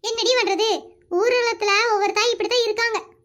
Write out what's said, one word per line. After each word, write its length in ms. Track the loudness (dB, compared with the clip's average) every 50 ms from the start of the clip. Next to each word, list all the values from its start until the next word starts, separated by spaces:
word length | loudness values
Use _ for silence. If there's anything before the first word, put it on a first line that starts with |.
| -4
என்னடி 280 | -6 -4 -2 0 2
பண்றது? 360 | 2 2 2 0 0 0 0 0 0 -2 -4 -12 -20 _ _ _
ஊர் 240 | -2 0 2 2 2
உலகத்துல 380 | 2 0 0 -2 -2 0 0 2 2 2 2
ஒவ்வொரு 220 | 2 0 0 0
தாய் 180 | 0 0 0 0
இப்படித்தான் 340 | 0 -2 -2 0 0 0 0
இருக்காங்க. 340 | 0 0 0 -2 -2 -2 -4 -6 -8 -20 _